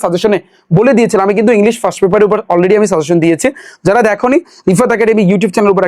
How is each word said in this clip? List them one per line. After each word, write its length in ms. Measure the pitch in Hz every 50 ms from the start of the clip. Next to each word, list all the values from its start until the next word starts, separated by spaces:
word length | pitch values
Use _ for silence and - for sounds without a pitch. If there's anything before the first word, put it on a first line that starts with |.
| -
সাজেশনে 340 | 180 170 180 - 208 202 170 - _ _ _ _ - 165
বলে 140 | 190 240 247 233
দিয়েছিল, 220 | 196 226 - 220 190 190
আমি 80 | 202 202 226
কিন্তু 120 | 214 240 226 208
ইংলিশ 160 | 208 226 226 -
ফার্স্ট 180 | - 185 - - 202
পেপারের 220 | 180 196 208 208 190
উপর 100 | - 202 - - 175
already 200 | 175 180 185 214 214
আমি 80 | 214 185 190
সাজেশন 240 | 160 143 151 175 170
দিয়েছি। 280 | 160 165 165 151 - 269 - - - - - _ -
যারা 140 | 180 202 247 220 214
দেখোনি, 280 | 202 - 247 247 277 349 - - - - _ -
রিফাত 200 | 180 185 247 208 233
একাডেমি 280 | 202 226 214 220 220 196 175
YouTube 220 | 202 180 226 190 -
চ্যানেলের 180 | 226 208 202 190
উপর 80 | 190 196